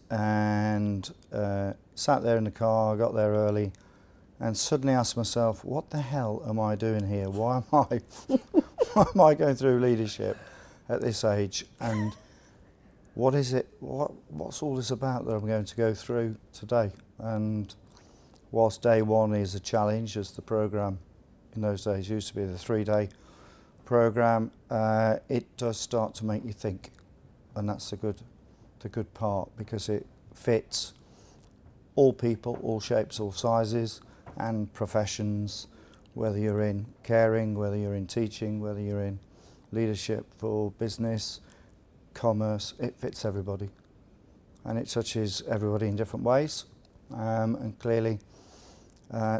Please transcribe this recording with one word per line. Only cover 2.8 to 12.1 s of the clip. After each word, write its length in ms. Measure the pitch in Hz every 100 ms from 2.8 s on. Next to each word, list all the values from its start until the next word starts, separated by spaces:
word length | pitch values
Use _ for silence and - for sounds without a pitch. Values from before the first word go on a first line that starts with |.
| 107 107
got 180 | 117
there 180 | 113 107
early, 400 | 104 104 104 101 - - - - - - -
and 160 | 117 107
suddenly 380 | - 147 135
asked 240 | 127 117 120
myself, 480 | 110 120 113 107 -
"What 240 | 139 -
the 120 | 151
hell 420 | 127 143 113 104 113
am 120 | 110
I 160 | 107 107
doing 320 | 113 110 98
here? 220 | 101 95
Why 280 | 98 117 127
am 60 | -
I, 300 | 151 - 120 - - -
<laughs> 640 | 262 - 339 - - 508
why 120 | 214 175
am 80 | 196
I 120 | 156
going 220 | 151 151 127
through 240 | 135 123
leadership 580 | 123 113 107 - 101 101 - - - - -
at 120 | -
this 220 | 120 104
age? 420 | 110 104 101 - - -
And 340 | 117 107 107